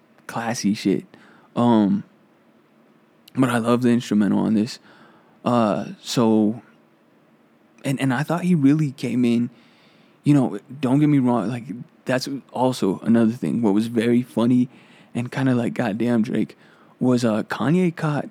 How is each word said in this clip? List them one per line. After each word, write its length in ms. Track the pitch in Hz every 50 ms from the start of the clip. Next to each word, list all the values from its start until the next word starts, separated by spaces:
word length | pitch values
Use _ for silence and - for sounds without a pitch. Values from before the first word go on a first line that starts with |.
| _ _ _ _ _
classy 480 | - - 123 117 117 143 - - 98 107
shit. 320 | - - 101 92 - - - - - - - - - _ _ _
Um, 500 | 120 120 120 113 110 104 98 98 104 - - _ _ _ _ _ _ _ _ _ _ _ _ _ _ _ _ _ _ _ _ _ _ _ - -
but 140 | 131 135 123
I 100 | 120 117
love 220 | 113 120 120 120
the 80 | 123 120
instrumental 520 | 120 120 - - 104 104 104 98 101 98
on 120 | 95 98
this. 260 | 110 104 107 127 - - - - - - - - - _ _ _ _ _
Uh, 500 | - 120 123 120 113 104 85 - - - - -
so, 580 | - - - 135 113 113 110 110 107 104 117 117 - - _ _ _ _ _ _ _ _ _ _ _ _ _ _ _ _ _ _ _ _ _ _
and, 160 | - 139 139 120
and 140 | 135 135
I 100 | 123 127
thought 200 | 156 - 160 175
he 120 | 180 180 180
really 380 | 156 135 135 147 156 156 139
came 320 | 127 - - 123 113 127 123
in, 240 | 120 117 117 120 120 - - _ _ _ _ _ _ _ _ _ _ _ _
you 120 | _ 143 147
know, 240 | 139 123 85 95 101 - - 127 147
don't 180 | 135 120 131 147
get 100 | 151 147
me 100 | 147 139
wrong, 300 | 123 123 120 117 90 107
like, 160 | 127 120 110 143 98 123 - - _ _ _
that's 240 | - 127 127 - 139 139 123 - -
also 460 | - 113 127 131 127 - - 95 90 -
another 340 | - 110 117 117 113 110
thing. 300 | 117 131 85 76 67 117
What 100 | 117 104
was 140 | 98 107 113
very 360 | 117 120 113 110 120 120 123
funny 460 | 127 - - 113 117 123 127 123 120 - - - - - - - - _ -
and 160 | 120 120 123
kinda 240 | - 135 135 131 123
like, 180 | 120 117 104
"Goddamn, 500 | - - 127 107 90 117 117 120 120 113
Drake," 360 | 107 - - 113 98 - - _ _ - - _ _ _ _ _
was, 260 | 123 127 123 120 123
uh, 200 | 113 104 107 -
Kanye 500 | - - - 113 135 165 185 185 170 165
caught 340 | - 160 151 147 135 - -